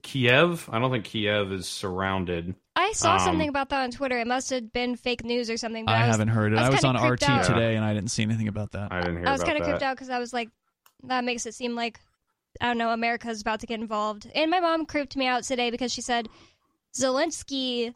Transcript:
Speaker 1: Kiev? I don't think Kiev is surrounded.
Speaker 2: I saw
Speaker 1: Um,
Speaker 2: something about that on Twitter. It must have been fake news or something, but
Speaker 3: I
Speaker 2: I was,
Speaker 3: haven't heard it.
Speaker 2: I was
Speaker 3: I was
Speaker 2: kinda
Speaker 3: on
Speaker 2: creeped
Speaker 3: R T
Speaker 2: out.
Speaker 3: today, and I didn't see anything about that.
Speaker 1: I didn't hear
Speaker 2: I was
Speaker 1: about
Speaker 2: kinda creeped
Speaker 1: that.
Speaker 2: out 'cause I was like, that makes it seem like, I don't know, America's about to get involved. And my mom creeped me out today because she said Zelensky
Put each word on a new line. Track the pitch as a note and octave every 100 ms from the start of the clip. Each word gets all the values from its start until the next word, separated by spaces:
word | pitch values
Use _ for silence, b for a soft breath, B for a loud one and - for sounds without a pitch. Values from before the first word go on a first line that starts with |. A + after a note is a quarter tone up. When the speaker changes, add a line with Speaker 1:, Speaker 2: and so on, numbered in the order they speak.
Speaker 1:
Kiev? | - C3+ A#2+ C3 F3 E3+ -
I | A2+
don't | C3
think | B2+ F#2
Kiev | A2+ G#2 G#2 F#2+
is | F#2+ F2
surrounded. | - G2 F#2 F#2+ F#2+ F2+ E2+ F2 - _ -
Speaker 2:
I | F#4+
saw | A4 E4
Speaker 1:
Um, | F#4
Speaker 2:
something | F#4 D#4+ D4+
about | C#4 C4+
that | C#4
on | B3+
Twitter. | A#3+ C4+ B3
It | A#3
must | B3+ -
have | B3+ A3
been | B3 B3 A#3+
fake | B3 A#3+
news | A#3 A#3+ A#3
or | A3+
something, | A#3 A3+ A3
but |
Speaker 3:
I | A2+
Speaker 2:
I | A#2
was, | A2
Speaker 3:
haven't | G#2+
heard | A2+ G#2+
it. | A2
Speaker 2:
I |
was | B2
Speaker 3:
I |
was | C3+
Speaker 2:
kinda | C#3 B2
Speaker 3:
on | B2
Speaker 2:
creeped | B2
Speaker 3:
R | -
T | -
Speaker 2:
out. | -
Speaker 3:
today, | A2+ A2+ A2
and |
I | G#2+ G#2
didn't | F2+
see | -
anything | A2 A2+ G#2+
about | G#2 G#2
that. | G2 G2+
Speaker 1:
I | F#2
didn't | F2 E2+
hear | F2
Speaker 2:
I |
was | F2
Speaker 1:
about | F2
Speaker 2:
kinda | - D4+
creeped | -
Speaker 1:
that. | C4+
Speaker 2:
out | B3+
'cause | C4
I | B3
was | A#3+
like, | B3 A3+ _ _ _ _ _
that | B3+ B3+
makes | B3 A#3+ A#3
it | -
seem | B3 A#3
like, | A#3 - _ _ _ _ _ -
I | A#3+
don't | A#3
know, | A3+
America's | A#3 A#3 A#3 A#3 A3
about | A3 A3
to | A3+
get | A3+
involved. | A3 G#3+ G#3+ G#3 A#3
And | C4+ D#4+
my | F#4
mom | E4+ E4 D#4
creeped | D4 C#4 C#4
me | B3+
out | B3
today | A#3+ B3+ A#3+
because | A#3 B3
she | B3
said | A#3 A#3 A3 b b b b _ _ -
Zelensky | C4 C4 E4 - - C#4 B3+ A#3+ A#3